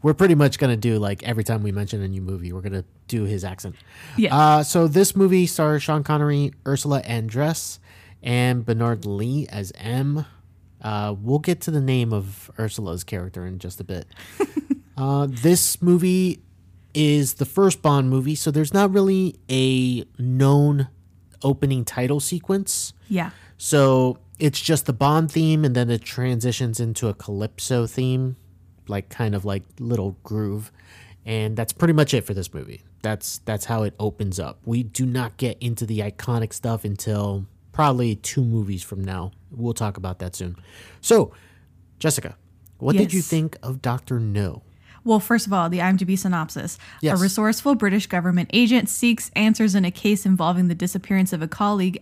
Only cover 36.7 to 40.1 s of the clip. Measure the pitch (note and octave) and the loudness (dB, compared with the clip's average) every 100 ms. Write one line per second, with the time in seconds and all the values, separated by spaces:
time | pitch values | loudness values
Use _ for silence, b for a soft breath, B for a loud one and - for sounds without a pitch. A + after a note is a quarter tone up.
36.7 | A2+ G#2+ G2 - G#2 G2+ G2 G2 _ _ | -4 -4 -6 -4 -2 -2 -4 -8 _ _
37.7 | - D3+ B2+ A#2+ G#2+ - - A#2+ A2+ G2 | 0 2 2 0 -2 -4 -2 0 0 -2
38.7 | F#2 - F#2+ F#2+ F#2 F2+ - - B2 A#2 | -6 -8 -8 -6 -6 -8 -12 -18 -6 -6
39.7 | A2+ G#2+ F#2+ F#2 | -4 -4 -4 -8